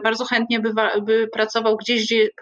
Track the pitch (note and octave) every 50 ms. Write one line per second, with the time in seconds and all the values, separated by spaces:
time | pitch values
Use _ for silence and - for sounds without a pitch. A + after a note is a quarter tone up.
0 | G#3 A3 A3 A3+ B3 B3 B3 A3+ A3+ A#3 A#3 A3+ G#3+ A3+ G#3+ A3 A3 G3 - G#3
1 | G#3 G#3+ A3 A3+ A3+ A3 - - A3 A3 - A#3 A3 A3 A3 G#3+ G#3+ - A#3+ A3+
2 | G#3+ G#3+ A#3 A3+ G#3+ G#3 - -